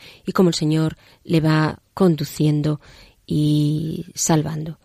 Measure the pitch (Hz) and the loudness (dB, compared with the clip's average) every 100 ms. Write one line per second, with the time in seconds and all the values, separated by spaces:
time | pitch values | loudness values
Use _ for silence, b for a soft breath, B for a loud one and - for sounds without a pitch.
0 | B B - - 180 - 151 156 160 - | B B -4 2 2 2 0 0 0 -4
1 | b b - 165 156 156 156 - _ - | b b -2 0 2 2 0 -4 _ 0
2 | 190 151 147 - 151 147 151 151 B B | 2 2 -2 -2 0 0 0 -4 B B
3 | B B - 160 151 151 147 151 156 175 | B B -6 -2 0 2 0 -2 -4 -8
4 | 175 - - 156 156 156 156 156 | -10 -6 0 0 0 -6 -10 -14